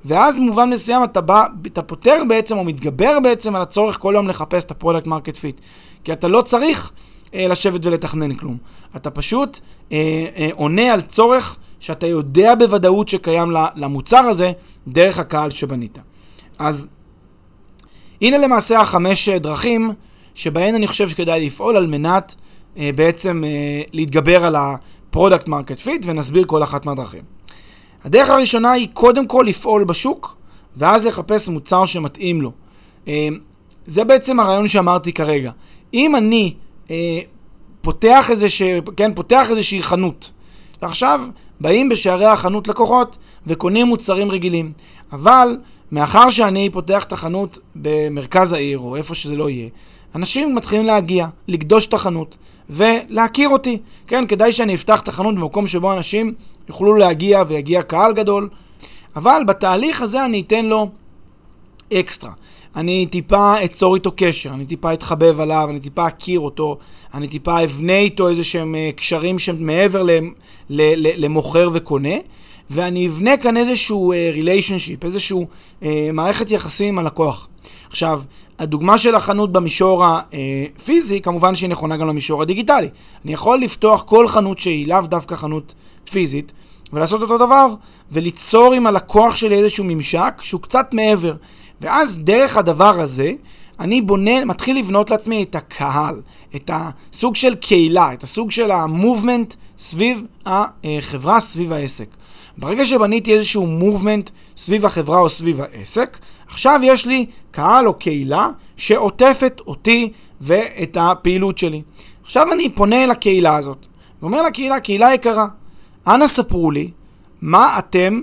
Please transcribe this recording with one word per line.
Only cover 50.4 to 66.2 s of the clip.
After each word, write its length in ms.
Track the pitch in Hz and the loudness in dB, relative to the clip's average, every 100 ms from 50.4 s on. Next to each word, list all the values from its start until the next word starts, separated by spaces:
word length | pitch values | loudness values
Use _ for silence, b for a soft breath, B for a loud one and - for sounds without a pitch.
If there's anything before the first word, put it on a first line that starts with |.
| 302 | -2
מתחילים 300 | 247 - 208 | -4 -2 -2
להגיע, 420 | 220 214 170 180 165 - - | 2 0 0 -2 -4 -10 -8
לגדוש 400 | 170 151 214 - | -8 2 4 4
את 60 | |
החנות, 440 | 208 196 165 156 - b b - | 0 -2 -4 -8 -16 b b -16
ולהכיר 800 | 147 220 226 247 214 226 247 285 | 0 2 2 -4 -2 0 0 2
אותי. 280 | 269 254 220 b b - | 2 0 -6 b b -6
כן, 200 | 240 233 | -4 -2
כדאי 240 | 202 226 | 2 4
שאני 240 | 233 220 | 4 0
אפתח 260 | 180 - 214 | -2 0 0
את 60 | - | 0
החנות 280 | 143 208 | -4 -2
במקום 320 | 202 156 202 202 | -2 -4 -4 -2
שבו 260 | 180 185 | -2 -2
אנשים 400 | 190 160 208 226 220 b b - | -2 -4 -4 -4 -8 b b -18
יוכלו 240 | - 202 | 0 4
להגיע, 500 | 214 185 160 196 196 170 | 6 4 4 2 4 4
ויגיע 340 | 151 147 175 | -2 -2 -2
קהל 320 | - 165 220 | 0 2 2
גדול. 360 | 214 202 202 202 B B B B B B | 2 -2 -2 -4 B B B B B B
אבל 260 | 151 190 311 214 | -2 2 4 2
בתהליך 540 | 196 190 185 294 302 | 0 0 0 0 -4
הזה 240 | 233 254 | -4 -2
אני 160 | 262 208 | -2 -4
אתן 240 | 180 220 | -2 -2
לו 240 | 220 220 208 - - - - _ _ - - - - | 0 -2 -2 -10 -20 -20 -20 _ _ -20 -20 -20 -4
אקסטרה. 380 | 190 - - 113 - b b b | -4 -2 -8 -10 -18 b b b
אני 300 | - 170 185 | -8 -4 -2
טיפה 600 | 180 180 139 - 302 - | -2 -6 0 4 4 2
אצור 300 | 180 - 185 | 0 0 2
איתו 160 | 185 190 | 2 -2
קשר, 340 | - 180 160 135 | 0 -2 -2 -8
אני 160 | 135 | -12
טיפה 280 | 139 160 165 | -12 -6 -4
אתחבב 460 | 165 - 160 165 151 | -4 -4 4 4 4
עליו, 280 | 156 156 151 | -2 -2 -2
אני 100 | 147 | -6
טיפה 280 | 139 139 170 | -10 -4 -4
אכיר 320 | - | -4